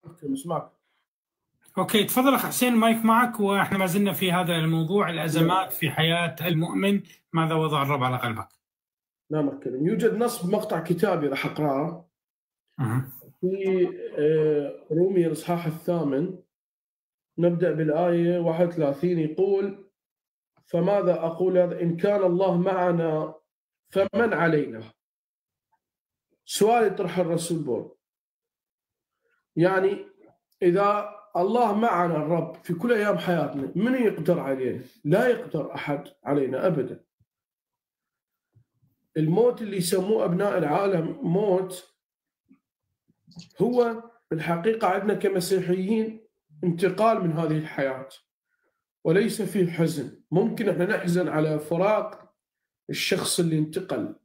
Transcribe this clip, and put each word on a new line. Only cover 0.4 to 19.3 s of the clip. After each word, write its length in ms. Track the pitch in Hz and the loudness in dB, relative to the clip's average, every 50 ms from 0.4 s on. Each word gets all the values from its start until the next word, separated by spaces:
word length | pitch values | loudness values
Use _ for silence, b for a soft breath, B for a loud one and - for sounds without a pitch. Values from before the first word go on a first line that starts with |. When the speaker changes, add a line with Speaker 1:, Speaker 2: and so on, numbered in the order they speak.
| - 170 165 147 - - _ _ _ _ _ _ _ _ _ _ _ _ _ _ _ _ _ _ _ - _ | -4 -4 -4 -4 -6 -8 _ _ _ _ _ _ _ _ _ _ _ _ _ _ _ _ _ _ _ -8 _
Speaker 2:
أوكي، 260 | 196 180 - - 214 202 | -4 -2 2 2 2 2
تفضل 300 | - - 247 254 277 262 | 2 2 2 4 4 4
أخ 120 | - - | 2 0
حسين، 300 | - - - 247 247 240 | -4 -2 0 0 2 4
مايك 300 | 220 220 226 226 226 220 | 4 4 4 2 4 4
معك، 340 | 226 226 233 247 240 - - | 4 4 4 4 2 0 -2
وإحنا 380 | 202 196 202 196 180 165 202 | 0 0 2 0 0 0 0
ما 80 | 190 190 | 0 0
زلنا 280 | 180 165 202 202 196 175 | 0 2 2 2 0 0
في 180 | - 190 180 | 0 0 0
هذا 240 | 170 185 180 165 175 | 0 0 0 0 0
الموضوع، 540 | 165 160 160 165 160 160 156 190 208 185 160 | 0 0 2 2 0 0 0 0 0 0 0
الأزمات 580 | 170 160 156 165 151 165 165 170 180 185 190 | -2 -4 -4 -2 2 2 4 4 4 2 0
Speaker 1:
نعم. 20 | - | -2
Speaker 2:
في 220 | - - - 143 | -4 -4 -4 -2
حياة 440 | - 156 160 165 165 170 170 170 165 - | 0 0 0 2 2 0 -2 -4 -4 -4
المؤمن، 640 | 151 180 175 156 165 - - 190 190 196 202 196 - b b b b _ - | -4 -2 0 0 -2 -2 -2 0 2 2 2 0 -2 b b b b _ -2
ماذا 220 | 165 160 156 165 | -2 0 0 0
وضع 260 | 160 160 156 147 147 | 0 0 0 0 0
الرب 220 | 139 135 147 135 127 | 0 0 0 0 0
على 140 | 127 127 | -2 -2
قلبك؟ 300 | 123 - 120 110 110 - _ _ _ _ _ _ _ _ _ _ _ _ _ _ _ _ _ | -2 -4 -6 -6 -6 -10 _ _ _ _ _ _ _ _ _ _ _ _ _ _ _ _ _
Speaker 1:
نعم، 180 | 156 151 143 277 | -4 -2 -2 -2
أتكلم. 380 | 277 - - 127 120 131 151 | -4 -6 -8 -8 -4 -2 0
يوجد 260 | 175 226 - 233 214 185 | 0 0 2 0 0 0
نص 320 | 208 240 233 226 - 175 | 2 -2 -2 -2 -4 -2
بمقطع 340 | 175 208 208 - - 220 170 | 0 0 0 -2 -2 -4 -6
كتابي 480 | 160 - 180 170 226 202 180 165 147 | -2 -2 0 0 2 0 0 0 -2
راح 180 | 139 135 135 - | -2 -4 -4 -6
أقرأه. 640 | - - - 151 147 135 135 151 170 170 - - _ _ _ _ _ _ _ _ _ _ _ _ _ _ - | -6 -4 -2 -2 0 0 -2 -2 -4 -6 -10 -18 _ _ _ _ _ _ _ _ _ _ _ _ _ _ -4
Speaker 2:
أها. 320 | 135 107 113 131 131 - - - - - _ _ | -4 -2 -2 -2 -4 -6 -14 -20 -20 -20 _ _
Speaker 1:
في، 460 | - 180 190 196 190 190 190 185 180 170 - - - - - | -4 -4 -4 -2 -2 0 2 2 2 0 -2 -10 -12 -10 -4
آه، 760 | 170 147 151 160 156 151 156 151 147 143 - - - - _ 156 | 0 2 2 2 2 2 2 2 0 -2 -4 -10 -12 -8 _ 0
رومية 340 | 160 180 196 196 180 170 | 2 2 2 2 2 2
الإصحاح 380 | 160 151 151 - - 175 170 165 | 2 0 -4 -2 -4 -4 -2 -2
الثامن، 760 | 160 156 - - - 175 170 151 143 131 135 165 190 190 - _ _ _ _ _ _ _ _ _ _ _ _ _ _ _ _ _ _ _ | -4 -6 -4 -4 -2 -2 0 0 0 0 0 -2 -2 -6 -12 _ _ _ _ _ _ _ _ _ _ _ _ _ _ _ _ _ _ _
نبدأ 340 | - 165 175 175 165 180 170 | 2 2 2 2 2 0 0
بالآية 680 | 147 151 160 151 147 160 180 175 175 170 170 170 175 175 | 0 0 0 0 2 2 2 2 2 2 2 2 0 0
واحد 280 | 170 170 165 170 180 | 0 0 2 2 0
وثلاثين، 520 | 170 170 170 156 139 139 - 175 180 180 165 | 0 2 0 0 0 0 0 -2 0 0 0
يقول: 680 | 156 147 | -2 -2